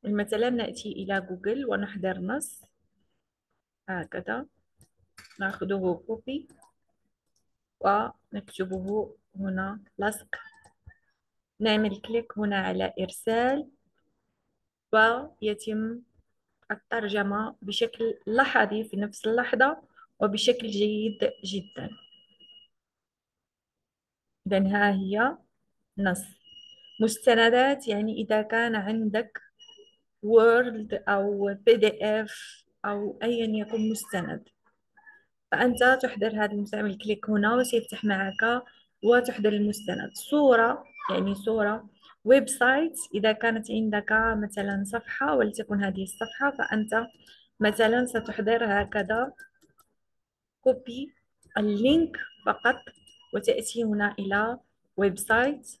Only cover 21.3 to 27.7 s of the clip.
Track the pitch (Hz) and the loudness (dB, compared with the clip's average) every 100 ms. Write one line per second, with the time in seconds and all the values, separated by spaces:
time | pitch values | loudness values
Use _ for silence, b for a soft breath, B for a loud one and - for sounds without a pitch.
21.3 | - 190 196 - - - - _ _ _ | -4 -8 -8 -10 -14 -14 -14 _ _ _
22.3 | _ _ - _ _ _ _ _ _ _ | _ _ -20 _ _ _ _ _ _ _
23.3 | _ _ _ _ _ _ _ _ _ _ | _ _ _ _ _ _ _ _ _ _
24.3 | _ - 190 196 202 208 196 190 202 247 | _ -2 2 2 4 2 2 -2 0 0
25.3 | 330 _ _ _ _ _ - 196 180 - | 0 _ _ _ _ _ -2 0 0 -6
26.3 | - _ - - - _ - 220 220 - | -18 _ -20 -20 -20 _ 0 0 2 4
27.3 | 226 226 240 262 | 6 6 6 4